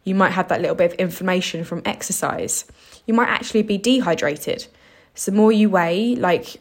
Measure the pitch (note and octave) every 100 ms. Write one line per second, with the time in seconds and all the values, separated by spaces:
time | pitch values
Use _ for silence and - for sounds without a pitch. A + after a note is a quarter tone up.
0 | F#3+ F#3+ F#3 F3+ F3+ C#3+ D#3+ F3 F3 F3
1 | F#3 - F#3 F3+ F3+ E3 E3+ E3+ - -
2 | - F#3+ C#3+ - F#2 - - - - -
3 | - A3+ A#3+ - - G#3+ G#3+ G3+ A#3 C4
4 | F3 D#3+ D3 D3 - - - _ _ -
5 | _ - - G3+ G#3+ A3 G#3+ F#3 E3+ F3+
6 | A#3+ A#3+ F3+ E3+ - -